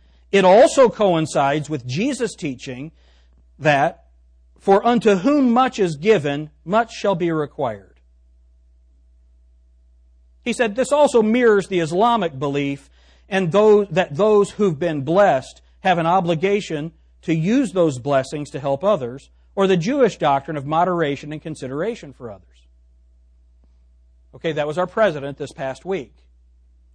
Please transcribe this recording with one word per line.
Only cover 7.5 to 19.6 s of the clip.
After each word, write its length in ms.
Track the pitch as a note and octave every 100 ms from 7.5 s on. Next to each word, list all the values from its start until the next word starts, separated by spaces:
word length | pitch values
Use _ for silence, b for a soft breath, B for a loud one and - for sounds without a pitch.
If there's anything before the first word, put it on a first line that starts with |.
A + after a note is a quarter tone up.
| - B2+ G#2 - _ _ _ _ _ _ _ _ _ _ _ _ _ _ _ _ _ _ _ _ _ _ _ _ _
He 80 | B3
said 240 | A3+ A#3 G#3
this 160 | C4
also 320 | D4 C#4+ A#3+
mirrors 440 | G#3+ A#3+ A#3+ G3+ -
the 120 | F3+
Islamic 580 | D#3+ F3 A#3 A#3 E3+ C3+
belief 520 | C#3+ C#3+ C#3 C#3 _ b b b b
and 220 | F#3+ F3+
those, 360 | G3 G#3+ G#3 G3+
that 240 | D#3 F3+ C#3+
those 360 | G#3+ G#3 G3+
who've 260 | - G#3 C#3+
been 240 | E3+ D3+
blessed 600 | C3+ F3+ G3 C3+ - - _ _
have 180 | F#3+ E3+
an 80 | E3
obligation 840 | F#3 E3+ E3 F#3 G3+ - D#3 D#3+ - _ _
to 120 | -
use 380 | E3 E3 B3+ A#3
those 260 | F#3 E3 B2
blessings 520 | C3 C3+ C3 D#3 C#3+
to 80 | C#3+
help 240 | C#3 C#3
others, 460 | G3 F#3+ A#2+ C3 _ _ _
or 120 | -